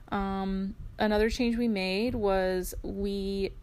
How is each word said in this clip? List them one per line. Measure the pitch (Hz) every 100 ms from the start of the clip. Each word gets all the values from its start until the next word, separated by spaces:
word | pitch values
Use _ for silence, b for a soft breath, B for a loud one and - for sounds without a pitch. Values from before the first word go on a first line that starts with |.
| B
Um, | 202 196 196 190 190 196 - - -
another | 214 208 220
change | 226 240 233
we | 240
made | 202 185 190 240
was | 247 202 190 185 185 180 -
we | 175 196 202 196 196 196 190 -